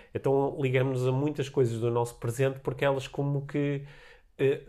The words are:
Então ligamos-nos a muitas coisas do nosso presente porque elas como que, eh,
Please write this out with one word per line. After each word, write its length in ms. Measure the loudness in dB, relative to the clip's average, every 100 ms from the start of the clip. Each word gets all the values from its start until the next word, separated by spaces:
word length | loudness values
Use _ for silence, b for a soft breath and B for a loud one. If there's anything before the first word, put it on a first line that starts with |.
| B
Então 440 | -2 2 2 2 0
ligamos-nos 480 | 2 2 2 0
a 60 | 0
muitas 380 | 2 0 -2 -2
coisas 280 | 2 2 2
do 140 | 0
nosso 240 | 0 -2
presente 460 | -4 -4 0 -2 -2
porque 240 | -6 0
elas 200 | 0 0
como 400 | -4 -4 -2 -2
que, 380 | -2 -2 0 -2 -8 B B B B 0
eh, 240 | 0 0